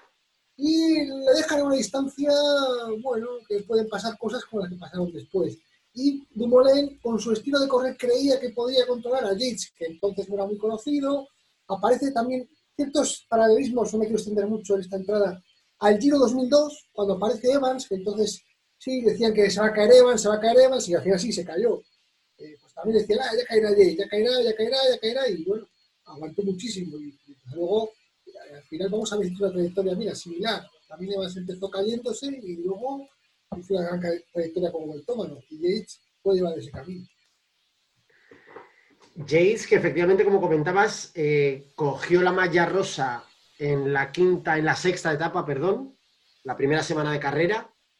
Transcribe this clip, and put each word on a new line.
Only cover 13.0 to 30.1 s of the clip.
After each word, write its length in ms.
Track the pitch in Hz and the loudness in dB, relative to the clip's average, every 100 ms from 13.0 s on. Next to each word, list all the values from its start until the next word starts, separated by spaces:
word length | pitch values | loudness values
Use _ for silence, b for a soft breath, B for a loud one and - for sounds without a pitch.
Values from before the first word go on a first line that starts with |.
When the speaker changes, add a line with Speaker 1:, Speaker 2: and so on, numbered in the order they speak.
| 254 - _ | -2 -4 _
Speaker 1:
paralelismos, 640 | 226 226 220 226 247 214 | 2 6 4 4 -2 -2
no 60 | 214 | -2
me 60 | 220 | 0
quiero 120 | 220 | -2
extender 280 | 214 202 202 | -2 -2 -2
mucho 280 | 220 - 196 | -4 -2 -2
en 60 | |
esta 160 | 185 190 | -2 -8
entrada, 440 | 190 208 196 180 _ _ _ _ | -2 0 0 -2 _ _ _ _
al 200 | 208 208 | 2 4
Giro 180 | 285 294 | 4 4
dos 140 | 240 | 4
mil 160 | 262 254 | 2 4
dos, 380 | 294 294 - _ | 4 4 -4 _
cuando 220 | - 196 180 | -4 -2 0
aparece 360 | 208 220 247 | 0 0 2
Evans, 360 | 277 262 262 - | 2 2 -2 -4
que 80 | 190 | -6
entonces 460 | 190 208 208 - _ _ _ _ | -4 -2 -2 -2 _ _ _ _
sí, 240 | - 262 | -6 0
decían 320 | 226 - 226 | 2 2 2
que 160 | 214 202 | 4 2
se 100 | 180 | 4
va 80 | 214 | 2
a 60 | |
caer 180 | 214 214 | 4 8
Evans, 280 | 254 247 233 | 10 10 6
se 60 | 208 | 2
va 60 | 214 | 2
a 40 | |
caer 200 | 220 247 | 4 6
Evans, 280 | 262 254 180 | 6 4 0
y 40 | |
al 80 | 170 | -2
final 180 | 180 190 | 2 0
sí, 120 | 220 | 0
se 120 | 185 170 | -4 -4
cayó. 360 | 160 233 190 - _ _ _ _ _ | -2 0 -2 -6 _ _ _ _ _
Eh, 180 | 151 147 | -20 -20
pues 120 | _ | _
también 260 | - 180 220 | -8 0 0
decían, 200 | - 220 | 2 0
"Ah, 100 | 240 226 | 0 -2
ya 80 | 240 | 2
caerá 240 | 226 214 | 2 4
Yates, 260 | 202 180 160 | 6 6 4
ya 100 | 196 | -4
caerá, 320 | 208 233 254 | 0 0 2
ya 120 | 226 220 | 0 0
caerá, 220 | 226 269 262 | -2 2 2
ya 80 | 247 | 0
caerá", 300 | 220 254 262 | -2 -2 -2
y 140 | 175 170 | -2 -4
bueno, 220 | 220 - _ _ _ - | -6 -6 _ _ _ -20
aguantó 380 | 147 156 160 | -16 -10 -6
muchísimo. 540 | 196 180 240 190 170 151 | -4 -4 -8 -8 -10 -12
Y, 100 | 147 139 _ | -16 -18 _
y 80 | 135 123 156 | -20 -16 -8
luego, 360 | 175 214 220 - _ _ - - - | -2 -2 -2 -10 _ _ -20 -20 -20
al 100 | - | -20
final 260 | _ 160 190 | _ -6 -4
vamos 220 | 208 214 | -4 -4
a 60 | 208 | -4
ver 140 | 180 185 | -4 -2
una 140 | 196 | -4
trayectoria, 440 | 180 175 196 190 180 | -2 -2 -2 -2 -2
mira, 200 | 214 | -6